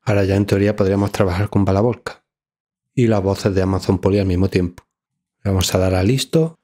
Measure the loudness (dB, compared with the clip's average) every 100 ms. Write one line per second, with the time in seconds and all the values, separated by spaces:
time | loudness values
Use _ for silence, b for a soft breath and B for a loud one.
0 | 0 0 2 0 2 2 0 0 0 0
1 | -2 0 -2 0 -2 0 2 2 0 -2
2 | -10 -16 _ _ _ _ _ _ _ -2
3 | 0 2 0 -2 -2 0 0 -2 -2 0
4 | 2 0 0 0 0 0 -4 -8 _ _
5 | _ _ _ _ -4 -2 0 0 0 0
6 | 0 0 -2 -2 -2 -6